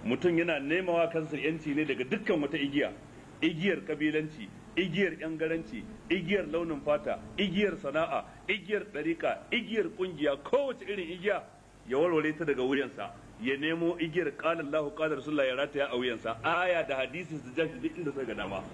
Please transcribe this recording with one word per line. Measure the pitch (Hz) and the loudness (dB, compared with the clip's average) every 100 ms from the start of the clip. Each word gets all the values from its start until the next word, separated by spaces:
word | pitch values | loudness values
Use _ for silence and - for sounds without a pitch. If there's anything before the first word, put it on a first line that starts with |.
| 101 | 0
Mutum | 135 180 165 | 2 4 4
yana | 170 151 | 2 0
nemawa | 139 170 185 170 165 | 2 0 2 4 4
kansa | 165 156 147 | 2 -2 -2
yanci | 143 160 156 143 | 0 0 0 0
ne | 151 | 0
daga | 123 | 0
dukkan | 127 208 196 175 | 0 -2 2 2
wata | 139 156 | 2 0
igiya, | 139 143 113 101 - - - - | 0 2 0 -2 -16 -18 -18 0
igiyar | 165 160 196 156 - | 0 2 2 2 -2
kabilanci, | 151 151 151 156 - 107 - - - | 0 2 2 -2 -8 -12 -14 -4 0
igiyar | 185 165 185 160 | 0 2 2 0
yangaranci, | 160 160 160 165 160 113 - - - | -6 -2 0 -2 -4 -10 -10 -14 -2
igiyar | 185 170 202 156 | 0 2 0 2
launin | 165 170 147 | -2 -2 -2
fata, | 131 147 127 104 - - | 2 2 2 -4 -4 -2
igiyar | 196 175 202 165 | 0 4 2 0
sana'a, | 143 147 165 123 - - - | -2 0 2 0 -4 -12 -4
igiyar | 208 170 208 175 | -4 0 -2 -2
ɗariƙa, | 143 156 165 143 107 - | -4 -2 0 0 0 -2
igiyar | 240 196 220 170 - | -2 0 0 0 -2
ƙungiya, | 185 156 147 139 | -4 2 2 2
kowace | - 254 277 - 185 | 2 2 2 -4 -6
irin | 208 165 | -4 -4
igiya | 180 196 180 - - - - - | -2 0 0 -2 -20 -20 -20 0
ya | 131 | 4
warware | 175 160 151 151 | 6 4 2 0
ta | |
daga | 160 127 | 0 2
wuyansa, | 127 143 127 - 98 - - - | 4 2 0 -4 -8 -8 -18 -4
ya | 117 135 | -2 0
nemo | 156 165 170 170 | 0 2 0 0
igiyar | 160 165 156 - | 0 2 0 0
qala | 160 165 | 0 0
Allahu | 143 156 147 | 0 0 -2
qala | 143 156 139 | -2 0 0
Rasulullah | 143 151 131 | 0 2 4
ya | 127 | 2
rataya | 143 143 139 | 0 0 0
a | 123 | 2
wuyansa, | 123 117 113 113 | 0 0 -2 -2
aya | 123 170 185 170 151 | 2 2 4 2 2
da | 135 | 0
hadisi | 131 147 160 156 | -2 -4 -8 -8
su | 123 127 | -6 0
ja | 156 | 0
shi | 127 | 0
duk | 156 170 | -4 -2
inda | 156 | -4
suka | 139 123 | -4 -4
ga | |
dama. | 104 95 95 95 | -4 -4 -4 -6